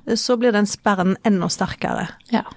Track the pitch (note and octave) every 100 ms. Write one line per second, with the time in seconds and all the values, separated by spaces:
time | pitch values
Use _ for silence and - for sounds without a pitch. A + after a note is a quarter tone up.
0 | - A3+ - A#3+ A#3+ G#3 G3+ - G#3+ F#3+
1 | F#3 F#3+ A3+ F#3+ E3 - F#3 - - -
2 | E3+ - - A3+ -